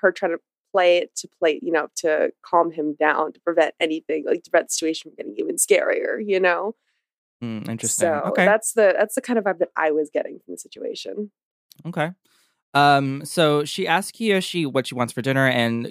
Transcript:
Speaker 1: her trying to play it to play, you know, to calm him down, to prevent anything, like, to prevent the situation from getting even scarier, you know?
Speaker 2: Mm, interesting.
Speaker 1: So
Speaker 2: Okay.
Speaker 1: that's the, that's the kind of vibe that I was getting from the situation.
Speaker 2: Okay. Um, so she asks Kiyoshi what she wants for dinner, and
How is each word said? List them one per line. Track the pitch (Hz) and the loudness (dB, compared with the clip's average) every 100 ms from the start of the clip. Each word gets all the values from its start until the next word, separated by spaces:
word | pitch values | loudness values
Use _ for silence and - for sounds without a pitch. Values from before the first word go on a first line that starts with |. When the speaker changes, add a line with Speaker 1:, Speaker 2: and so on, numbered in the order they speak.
Speaker 1:
her | 190 | 0
trying | 175 180 | 0 -2
to | 165 _ _ _ | -4 _ _ _
play | 196 180 175 | 2 4 4
it | - - | 2 -8
to | 180 | -14
play, | - 165 147 | -2 0 0
you | 175 | 0
know, | 160 - - | -2 -2 -2
to | 165 151 71 - | 0 2 0 -4
calm | - 175 170 | 0 2 2
him | 160 151 147 | 0 -4 0
down, | 151 - 156 | 2 2 -2
to | - | -4
prevent | - 165 151 - | -2 2 2 0
anything, | 165 160 - 156 147 | -2 -2 -4 -4 -2
like, | 175 | -4
to | - | 0
prevent | 170 - | 0 0
the | |
situation | - 160 160 156 | -4 -4 -6 -10
from | - | -16
getting | - - | -12 -8
even | 160 170 | -6 -2
scarier, | - 190 - - - - | 2 2 2 -2 -2 -4
you | 208 190 | -2 2
know? | 185 170 196 - _ _ _ _ _ - | 2 0 -2 -10 _ _ _ _ _ -12
Speaker 2:
Mm, | 120 110 - | -10 -8 -8
interesting. | 113 135 - 170 | -6 -4 -2 -2
Speaker 1:
So | 147 - | -2 -2
Speaker 2:
Okay. | - | 2
Speaker 1:
that's | 185 214 - | 4 2 0
the, | 226 202 175 | 2 4 4
that's | 214 | 0
the | - | -2
kind | - 240 | -2 -2
of | |
vibe | 196 170 | 0 -2
that | 175 - | -4 -2
I | 160 | 0
was | 151 151 | 0 -2
getting | 147 - - | -4 -6 -10
from | - | -16
the | - | -16
situation. | - - - - - - 208 _ _ _ _ _ 156 | -16 -12 -10 -10 -10 -10 -10 _ _ _ _ _ -10
Speaker 2:
Okay. | 170 156 185 _ _ _ _ _ | -4 -4 -6 _ _ _ _ _
Um, | 139 143 139 139 139 | 4 6 6 2 -4
so | 151 - 156 147 | -4 2 2 2
she | 147 - 180 | 0 -4 0
asks | 170 196 - | 0 -2 -4
Kiyoshi | 226 196 180 175 147 | 0 0 0 -4 -2
what | 131 123 | -2 -2
she | 123 | -2
wants | 117 | -4
for | - | -4
dinner, | 127 135 135 | 0 2 2
and | 127 117 117 117 | 2 0 -2 -6